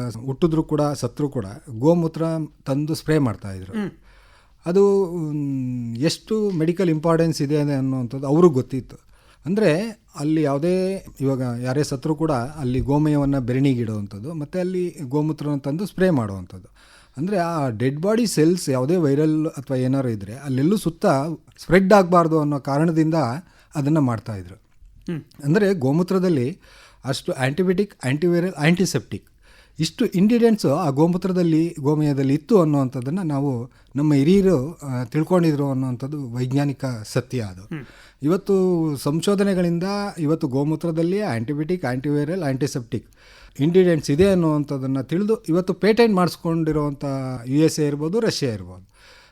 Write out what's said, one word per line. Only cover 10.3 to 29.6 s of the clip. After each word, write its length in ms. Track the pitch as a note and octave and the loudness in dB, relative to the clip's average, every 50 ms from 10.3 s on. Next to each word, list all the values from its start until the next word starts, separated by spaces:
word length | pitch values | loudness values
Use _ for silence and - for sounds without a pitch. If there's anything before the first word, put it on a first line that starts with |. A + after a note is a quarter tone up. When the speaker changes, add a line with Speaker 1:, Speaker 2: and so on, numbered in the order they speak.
| D#3 D#3+ D3+ | 0 0 0
Speaker 1:
ಯಾವುದೇ, 640 | C3+ C#3 C#3+ D3 F3 F#3 F#3 F#3 F#3 F#3+ F#3+ - - - - | 0 0 0 0 0 0 0 -2 -2 -4 -6 -10 -16 -10 -4
ಇವಾಗ 220 | C3+ C3+ C3+ B2 C3 B2 A#2+ A#2+ B2 | -2 -2 0 0 -2 -4 -6 -6 -4
ಯಾರೇ 200 | B2+ B2+ D3 D3+ | -2 -2 -2 -2
ಸತ್ರು 320 | - D3 C3 - D#3+ D#3 | -2 -4 -4 -4 -4 -2
ಕೂಡ 180 | D3 D#3+ D#3 D3 | -2 0 0 0
ಅಲ್ಲಿ 480 | A#2+ A#2 C3+ D3+ D#3+ C#3+ B2 B2+ C3 | -2 -2 -4 -6 -6 -4 -2 -2 -2
ಗೋಮಯವನ್ನು 600 | A#2+ A#2+ C#3+ D3 D3+ D3+ D3+ D3 C#3+ C#3 C#3 C#3 | 0 2 2 2 2 2 2 2 2 2 0 0
ಬೆರಣಿಗಿಡುವಂಥದ್ದು, 920 | B2 A#2 B2 C3 C#3 C#3+ C3 A#2+ A#2+ G#2+ A2 G#2+ G2+ G2+ - G2 G#2+ D3 F3 | -2 -2 0 2 2 2 2 0 -2 -4 -4 -6 -8 -8 -10 -12 -12 -12 -10
ಮತ್ತೆ 260 | D#3+ D3 C#3+ - F#3 | -10 -10 -6 -6 -4
ಅಲ್ಲಿ 360 | F3+ F3+ F#3 F3+ F3+ F3 - - D3 | -4 -2 -2 -4 -4 -4 -6 -10 -10
ಗೋಮೂತ್ರನ 540 | B2+ B2+ D3+ D3+ D#3 D#3 D3+ C#3+ D3 D3 | -4 -2 -2 0 -2 -2 -4 -4 -4 -4
ತಂದು 300 | C#3 - C#3+ C#3+ E3 G#3 | -4 -4 -4 -4 -4 -6
ಸ್ಪ್ರೇ 240 | F3 - - F#3 F#3+ | -6 -2 0 2 2
ಮಾಡುವಂಥದ್ದು. 580 | F3 C3+ A2+ G2+ G2 F#2+ F2+ - - F#2 F#2+ - _ _ _ _ - - - _ _ | 2 2 0 -2 -6 -8 -10 -14 -16 -18 -20 -20 _ _ _ _ -20 -20 -20 _ _
ಅಂದ್ರೆ 220 | B2+ D3 F#3+ G#3+ F#3 | -6 -4 -2 0 0
ಆ 300 | E3+ E3+ E3+ D#3+ C#3 C3 | 0 0 -2 -2 -2 -2
ಡೆಡ್ 320 | A2+ G2+ A#2+ C3+ C#3 D3+ | -2 -2 -2 -2 -2 -2
ಬಾಡಿ 260 | D#3+ G3 A3 A3+ B3 | 0 0 0 2 0
ಸೆಲ್ಸ್ 420 | G3 - - D3+ E3 F#3 F3 - - | 0 2 2 4 4 2 2 0 -2
ಯಾವುದೇ 280 | C3 B2+ B2+ C3+ F3 | -2 0 0 0 2
ವೈರಲ್ 500 | F#3 E3 C#3 C#3 C#3 D#3 D#3 D#3 D#3 D3+ | 2 2 2 2 2 2 2 2 0 -2
ಅಥವಾ 300 | E3 - - B2+ - C#3 | -2 -6 -8 -8 -4 -2
ಏನಾರು 320 | B2+ B2+ B2+ C3 C#3 C3+ B2+ | -2 0 0 0 0 0 -2
ಇದ್ರೆ 260 | A2+ G#2+ G2 F#2+ G#2+ | -4 -4 -6 -10 -14
ಅಲ್ಲೆಲ್ಲೂ 420 | C3+ C#3+ D3 C3 B2+ C#3 E3 G#3+ | -12 -8 -4 -2 0 2 2 2
ಸುತ್ತ 300 | G#3+ - E3 D#3+ - - G3+ D3+ C3+ C#3 E3 D#3+ - - - - - | 2 0 -4 -4 0 2 2 2 2 0 -2 -6 -10 -12 -20 -20 -16
ಸ್ಪ್ರೆಡ್ 340 | - - D#3+ F#3 F#3+ F#3 G#3+ | -2 2 4 4 6 8 8
ಆಗ್ಬಾರ್ದು 480 | G3+ F#3+ E3+ F3+ F3 E3+ D#3+ D#3+ D#3+ | 6 6 6 6 4 6 4 4 2
ಅನ್ನೋ 200 | D3 D3 D3 C#3 | 2 2 0 -2
ಕಾರಣದಿಂದ 540 | B2 - C#3 C#3+ D#3+ F3 E3 D#3+ D#3+ D#3 D#3+ E3 C#3+ A#2 A2+ - - _ _ _ _ _ - | -2 0 0 2 2 2 2 2 2 2 2 0 0 0 -2 -6 -10 _ _ _ _ _ -6
ಅದನ್ನ 240 | D3+ C#3 C#3 D#3 D#3+ | -4 0 2 2 4
ಮಾಡ್ತಾಯಿದ್ರು. 560 | C#3+ B2+ A#2 A2 - - A2 F#2+ F2+ F2 F#2 - _ _ _ _ - - - - - - F3 | 2 2 0 -2 -4 -8 -10 -10 -10 -14 -18 -20 _ _ _ _ -20 -20 -20 -16 -10 -10 -8
Speaker 2:
ಹ್ಮ್. 100 | D3+ - - - - C#3 | -8 -10 -14 -18 -8 -2
Speaker 1:
ಅಂದ್ರೆ 300 | C#3+ D#3 G#3 G#3 F#3+ G3+ | 0 2 2 2 2 2
ಗೋಮೂತ್ರದಲ್ಲಿ 840 | F3+ B2 C3 C#3 E3 F3+ F3+ F#3+ F#3+ F3+ F#3 E3+ C#3 A#2+ C3 F#3+ - _ - - - - - - _ - | 0 0 0 2 2 0 0 0 0 2 2 2 0 0 -2 -4 -8 _ -20 -20 -20 -20 -20 -20 _ -8
ಅಷ್ಟು 280 | B2 C3+ - - - C3+ | -6 -6 -6 -6 -6 -4
ಆಂಟಿಬಯೋಟಿಕ್, 720 | - C3 C3 C#3 D3+ F#3 F3+ F#3+ F3 G#3 G3+ - - - | -2 -2 -2 0 0 0 2 2 0 -2 -2 -6 -6 -4
ಆಂಟಿವೈರಲ್, 480 | B2+ C3 D3+ F#3 F3 E3+ E3+ E3+ F#3 F3+ | -2 -2 0 0 2 2 2 0 -2 -2
ಆಂಟಿಸೆಪ್ಟಿಕ್ 720 | - D3 D#3 F3 E3+ F#3+ D#3+ - C#3 G#2+ - - G2 - _ _ _ _ _ - - | 0 2 2 4 4 2 0 0 -4 -4 -6 -10 -12 -12 _ _ _ _ _ -20 -20